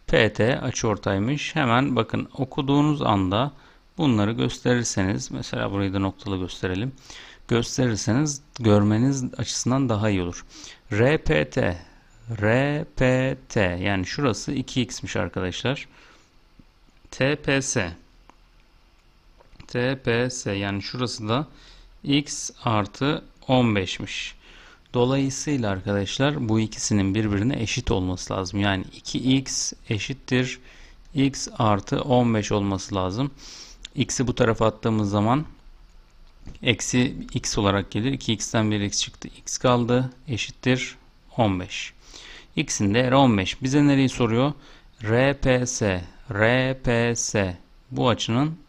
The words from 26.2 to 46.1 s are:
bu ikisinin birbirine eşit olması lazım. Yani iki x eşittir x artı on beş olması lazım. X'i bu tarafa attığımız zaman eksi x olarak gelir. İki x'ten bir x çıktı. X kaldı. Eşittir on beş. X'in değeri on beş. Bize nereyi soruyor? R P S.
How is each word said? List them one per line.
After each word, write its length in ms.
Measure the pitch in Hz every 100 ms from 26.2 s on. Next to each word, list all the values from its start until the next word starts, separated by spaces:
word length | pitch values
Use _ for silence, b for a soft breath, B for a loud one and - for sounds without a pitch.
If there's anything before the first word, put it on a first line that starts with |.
| 139 147 113
bu 120 | 110
ikisinin 540 | 107 - - 107 95
birbirine 480 | 104 107 98 117 -
eşit 280 | 107 127 -
olması 420 | 104 92 90 -
lazım. 280 | 101 90 101
Yani 240 | 101 95 - -
iki 220 | - 123
x 540 | 123 135 135 - - - -
eşittir 720 | 107 - 135 - 127 127 - B B B B -
x 340 | 135 139 135 - -
artı 420 | 110 101 - -
on 340 | - 123 120
beş 180 | 110 101
olması 420 | 104 101 95 -
lazım. 360 | 98 92 107 143 - B B B B -
X'i 320 | - 117 - 120
bu 80 |
tarafa 320 | 117 113 110 113
attığımız 440 | - 117 107 101
zaman 340 | 104 110 139 156 - - - - - - - - - - -
eksi 540 | 127 104 - 123 123 - -
x 240 | - - -
olarak 320 | 101 98 -
gelir. 220 | 104 127
İki 200 | 135 -
x'ten 380 | 104 - 113 107
bir 100 | 107
x 220 | 101 -
çıktı. 260 | - - - -
X 200 | - -
kaldı. 540 | 127 123 120 123 131 - -
Eşittir 680 | 110 - - 127 127 - - - - - -
on 240 | 107 90
beş. 320 | 92 - - - B B B B B -
X'in 380 | - - 101
değeri 200 | 113 127
on 240 | 135 131 101
beş. 240 | 90 -
Bize 240 | 131 147 147
nereyi 220 | 135 131
soruyor? 440 | - 117 117 143 - B B B -
R 320 | 107 120 135
P 320 | 139 139 127 123
S. 380 | - 107 90 87